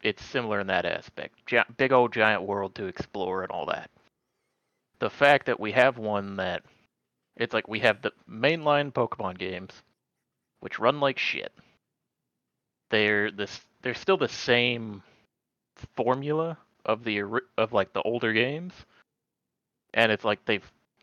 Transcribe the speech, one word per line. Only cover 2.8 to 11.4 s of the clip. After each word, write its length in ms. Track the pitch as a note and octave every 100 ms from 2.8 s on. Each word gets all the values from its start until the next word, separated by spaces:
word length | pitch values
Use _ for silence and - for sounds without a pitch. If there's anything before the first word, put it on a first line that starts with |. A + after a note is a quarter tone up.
| F#2+
explore 580 | - - G2+ F#2 F#2+
and 80 | F#2
all 140 | F2+ D2
that. 220 | - - _ _ _ _ _ _ _ _ _ _ _
The 100 | A2
fact 360 | - C#3+ C#3+ -
that 140 | A2+
we 120 | G#2+
have 260 | A2+ C3 B2
one 380 | A2 G#2 G2 G2
that, 280 | F#2 E2+ - _ _ _ _ _ _ -
it's 160 | A#2
like 160 | A2+ -
we 100 | A2+
have 220 | B2+ G#2+
the 100 | - - -
mainline 640 | A2 C3+ E3 D3+ D3 C#3+
Pokemon 460 | C3 A#2 - G2 F#2
games, 340 | F#2+ F2+ F#2 - _ _ _ _ _ _ _ _
which 200 | - -
run 200 | A#2 D3
like 180 | C#3 C3
shit. 360 | - -